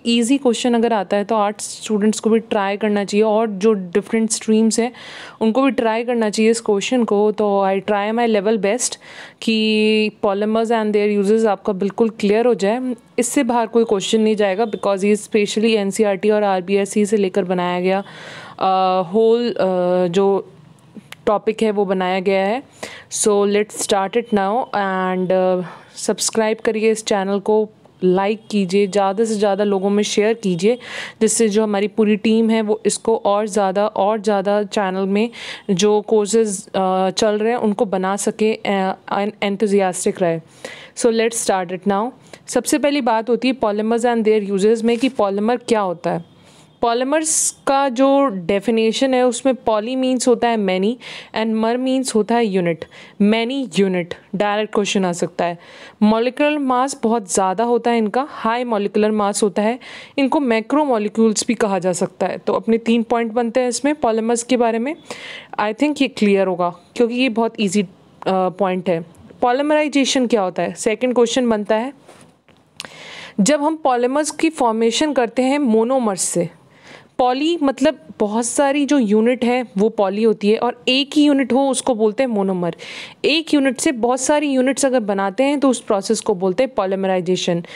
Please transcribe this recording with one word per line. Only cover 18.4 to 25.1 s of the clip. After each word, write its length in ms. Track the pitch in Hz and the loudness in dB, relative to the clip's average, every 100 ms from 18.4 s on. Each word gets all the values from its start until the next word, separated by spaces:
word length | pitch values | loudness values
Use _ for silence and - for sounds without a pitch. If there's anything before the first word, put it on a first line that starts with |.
| - - | -18 -4
अ, 440 | 190 190 185 185 170 | 0 2 2 0 0
होल, 400 | 208 226 233 240 | 2 4 4 0
अ, 140 | - 190 180 180 180 180 | 0 0 0 2 2 2
जो 460 | 185 196 196 - - - - _ - - - - | 2 2 2 -4 -16 -20 -20 _ -20 -20 -6 -2
टॉपिक 360 | 202 220 214 | 0 0 -2
है 80 | 220 | 0
वो 140 | 202 | 0
बनाया 360 | 190 190 180 190 | 0 -2 -2 -2
गया 260 | 185 190 196 | 0 0 0
है। 160 | 247 - - - - - | -2 -6 -16 -18 -18 -12
So 160 | - 220 | -2 0
let's 480 | 202 202 202 214 - | 2 2 0 -2 -6
start 340 | - 202 190 | -2 -2 0
it 160 | 240 233 | -4 0
now 300 | 208 196 233 - | 0 0 -2 -2
and, 580 | 202 196 185 185 | -4 -2 0 0